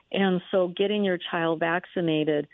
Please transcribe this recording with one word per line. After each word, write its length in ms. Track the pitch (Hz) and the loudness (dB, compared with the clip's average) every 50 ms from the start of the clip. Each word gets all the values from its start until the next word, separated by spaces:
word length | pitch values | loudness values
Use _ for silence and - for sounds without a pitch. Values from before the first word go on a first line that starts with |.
| _ _ | _ _
And 300 | - 190 196 190 185 180 - - | -2 0 2 2 2 0 -2 0
so 240 | - 190 180 180 175 | 0 2 2 0 0
getting 280 | - 196 196 214 208 202 | -2 -2 0 0 0 0
your 160 | 190 180 175 - - | 0 -2 -2 -4 -6
child 280 | - 175 165 165 165 160 | -4 -2 0 0 0 0
vaccinated 880 | 170 165 170 180 - - - 190 175 165 156 156 151 156 151 147 147 - | 0 0 -2 -2 -4 -4 -4 -2 0 2 2 2 2 2 0 0 -2 -4